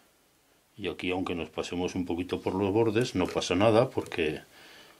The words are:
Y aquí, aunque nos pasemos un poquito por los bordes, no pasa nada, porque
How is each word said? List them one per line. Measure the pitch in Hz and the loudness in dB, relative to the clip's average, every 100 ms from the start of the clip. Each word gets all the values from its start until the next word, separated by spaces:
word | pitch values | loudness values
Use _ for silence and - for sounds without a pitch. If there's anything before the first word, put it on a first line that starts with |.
| _ _ _ _ _ _ _ - | _ _ _ _ _ _ _ -10
Y | 95 | -8
aquí, | 78 90 | -4 -4
aunque | 90 90 87 | -2 -2 -4
nos | 78 | -6
pasemos | - 82 87 90 | -6 -6 -2 -2
un | 92 | -2
poquito | 87 85 90 90 | -4 -4 -4 -4
por | 101 | -2
los | 92 101 | 0 2
bordes, | 101 113 104 127 | 4 2 2 0
no | 92 85 | 0 0
pasa | 82 - | -2 0
nada, | 90 107 110 131 | 4 6 6 4
porque | - - - 78 73 - - - - - - | 0 -6 -2 -2 -2 -10 -20 -20 -20 -20 -20